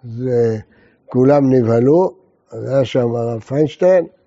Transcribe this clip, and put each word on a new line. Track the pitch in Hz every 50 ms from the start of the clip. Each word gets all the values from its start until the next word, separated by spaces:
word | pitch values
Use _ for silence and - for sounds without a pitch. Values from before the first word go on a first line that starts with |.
| 131
זה, | 120 113 117 127 127 123 120 117 113 110 107 107 _ _ _ _ _ _ _ _
כולם | - - 127 127 135 147 147 139 135 131
נבהלו, | 131 120 110 113 117 120 131 147 170 185 180 - _ _ _ _ _ _ _
אז | - 117 113 117
היה | 127 139 131
שם | 113 - 135 120 120 117
הרב | 120 117 117 120 113
פיינשטיין | 104 - 131 143 156 143 - _ 185 180 185 185 165 170 _ _ _